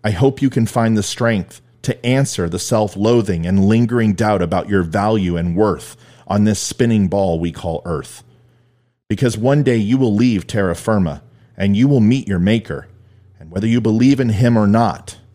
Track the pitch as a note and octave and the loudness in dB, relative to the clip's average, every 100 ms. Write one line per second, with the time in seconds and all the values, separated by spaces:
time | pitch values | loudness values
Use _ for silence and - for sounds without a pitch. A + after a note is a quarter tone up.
0 | A2 F2+ C3+ C#3 C#3 - - B2 A2+ A2 | -8 0 0 0 -2 0 -2 0 0 0
1 | F#2+ - A#2 G#2+ F2 - _ _ - - | -2 -4 -2 -2 -6 -14 _ _ -8 -4
2 | A#2+ C3 C3+ - E2+ F2 - A2+ G#2+ F#2+ | -2 0 0 -2 -4 -4 -2 0 0 0
3 | G#2+ A#2+ G#2 E2+ E2+ G2 G2 A2 A#2+ A#2+ | 2 2 0 -4 0 2 2 2 2 0
4 | A2 F#2 G#2+ G2+ F2 F2+ - G2+ E2+ F#2+ | 0 0 0 0 0 -2 -2 -2 0 -2
5 | G#2 A2 F#2 E2+ E2+ E2+ G#2+ D#2 - - | 0 0 0 -2 -2 0 0 0 -8 -20
6 | - - - G#2 G#2 G#2 - - A#2+ A2 | -20 -20 -4 0 2 0 -6 -2 0 2
7 | F#2+ G2+ F#2+ E2 E2+ - F2 E2 F2 D#2 | 2 0 0 -2 -4 -6 -8 -8 -6 -8
8 | C2+ - - _ _ _ _ _ _ _ | -10 -20 -20 _ _ _ _ _ _ _
9 | _ G#2 A#2 G#2+ A#2 C#3+ C#3 A#2 G#2 C3 | _ -2 -2 0 0 2 2 0 2 2
10 | B2+ G#2 B2 G#2 - A2 F#2+ E2+ - G#2+ | 2 2 2 0 -2 -2 -2 -2 -2 0
11 | E2+ D2+ - _ _ - G2+ G2+ C3+ C#3 | 0 -4 -16 _ _ -4 0 2 2 4
12 | G#2+ C3 - F#2+ F#2 A2+ - C#2 - - | 4 2 -2 -2 0 0 -2 -12 -12 -20
13 | _ _ _ _ D#2+ F2+ A2+ A#2+ A2+ A2 | _ _ _ _ -10 -4 0 0 2 2
14 | B2+ C3+ B2 G2+ A#2+ A#2 G#2 A2 A2+ - | 2 2 0 2 2 4 4 4 2 -2
15 | - - - | -14 -20 -20